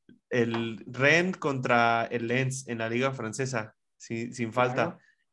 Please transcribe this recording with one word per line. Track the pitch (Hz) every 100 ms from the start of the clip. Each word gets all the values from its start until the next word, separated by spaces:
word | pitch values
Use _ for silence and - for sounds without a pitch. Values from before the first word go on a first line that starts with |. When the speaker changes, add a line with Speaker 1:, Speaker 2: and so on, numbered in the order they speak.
| _ - _
Speaker 1:
el | 123 117 117 117 110 -
Rennes | 120 139 165 180 180
contra | 151 135 127 120 117 117 117
el | 120 117
Lens | 123 131 131 -
en | 113
la | 113
Liga | 120 135
Francesa, | 131 110 104 131 123 107 - _ _
sí, | - 117 120
sin | 123 113
falta. | 123 123 123
Speaker 2:
Claro. | 113 - _ _ _